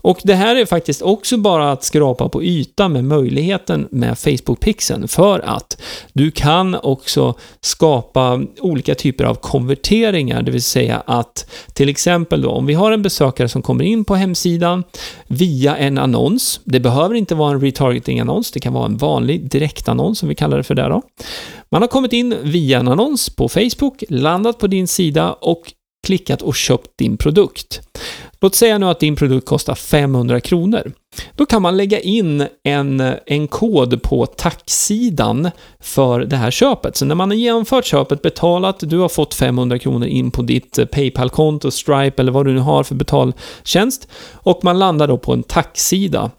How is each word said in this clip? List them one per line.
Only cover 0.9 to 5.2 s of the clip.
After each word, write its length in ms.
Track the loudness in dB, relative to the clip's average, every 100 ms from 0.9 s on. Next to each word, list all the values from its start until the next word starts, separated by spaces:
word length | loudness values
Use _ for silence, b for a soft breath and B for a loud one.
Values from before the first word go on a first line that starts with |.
| -2
också 360 | 0 0 0 0
bara 340 | 2 2 2
att 120 | 0
skrapa 460 | 0 2 2 2 -2
på 140 | -2
ytan 500 | -2 -2 -2 0 0
med 100 | 2
möjligheten 840 | 0 0 0 0 -2 -2 -2 -4 -2
med 260 | -2 -2 0
Facebook-pixeln, 880 | -2 0 -2 0 0 0 -4 -4 -4
för 320 | 2